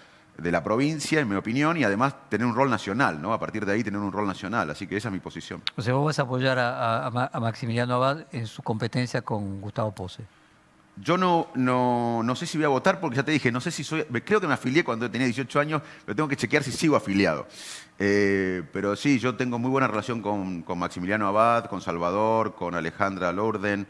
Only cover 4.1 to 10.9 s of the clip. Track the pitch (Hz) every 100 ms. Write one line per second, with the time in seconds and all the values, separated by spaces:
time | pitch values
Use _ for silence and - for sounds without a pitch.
4.1 | 98 101 90 95 113 82 73 95 95 113
5.1 | 92 80 85 - 85 - - 110 127 151
6.1 | 151 131 127 131 127 120 131 120 113 139
7.1 | 120 135 156 117 110 117 117 123 123 131
8.1 | 151 - 135 113 - - 110 117 127 123
9.1 | 127 - 110 101 98 101 - 110 98 90
10.1 | - 113 _ _ _ _ _ _